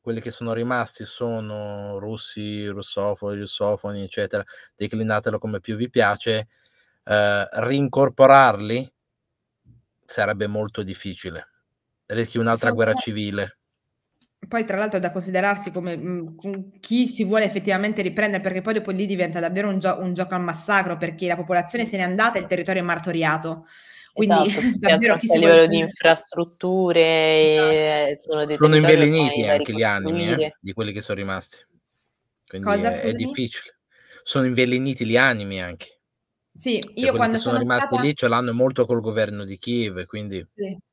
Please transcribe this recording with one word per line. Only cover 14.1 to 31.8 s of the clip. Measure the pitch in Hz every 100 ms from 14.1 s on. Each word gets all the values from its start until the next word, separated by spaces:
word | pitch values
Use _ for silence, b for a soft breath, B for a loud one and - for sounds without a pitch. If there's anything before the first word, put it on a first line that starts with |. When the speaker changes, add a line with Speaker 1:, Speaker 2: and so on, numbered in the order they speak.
| _ _ _ 190
Speaker 2:
Poi, | 233
tra | 226 196
l'altro, | 214 196
è |
da | 180
considerarsi | 190 180 185 196 202 190
come, | 175 175 170
mm, | 160 180 165 160
con | 196 196 190 -
chi | - 233 247
si | -
vuole | 196 214
effettivamente | 208 208 190 190 208 214
riprendere, | 185 170 208 196
perché | 190 185
poi | 185
dopo | 220 214
lì | 190 202
diventa | 190 175 170
davvero | 170 185 208
un | 190
gio-, | 185 -
un | 185
gioco | 175 180
al | 180
massacro, | 175 165 - 202 185 165
perché | 165 165 180
la | 170
popolazione | 170 180 175 240 226
se | 202
n'è |
andata | 180 190 226 233
e |
il | 185
territorio | 180 175 185
è |
martoriato. | 175 170 180 165 160 156 160 160 B B B B B
Quindi, | - 214 170 -
<laughs> |
Speaker 3:
Esatto, | 202
più | 247 -
che | 196
Speaker 2:
davvero, | 160 233
Speaker 3:
altro | 185
Speaker 2:
chi | 226
Speaker 3:
anche |
Speaker 2:
si | 165
Speaker 3:
a |
Speaker 2:
vuole | 165 165
Speaker 3:
livello | 165
di | 165
Speaker 2:
riprendere? |
Speaker 3:
infrastrutture, | 160 - 165 165 - - 170 _ 185 185 185 170
e | 160 160 160 156 156 156 156 156 156 151 147 143
Speaker 2:
Esatto. |
Speaker 3:
sono | - 156 151
dei | 151
Speaker 1:
Sono | 151 156
Speaker 3:
territori | 151 151
Speaker 1:
inveleniti | 147 160 147 -
Speaker 3:
ormai |
da | -
Speaker 1:
anche | - 143
gli | 104
animi, | 113 101 95 - 170
eh, | 127
Speaker 3:
ricostruire. | 151 -
Speaker 1:
di | 95
quelli | 95 107
che | 101
sono | - 98
rimasti. | 98 95 - - _ _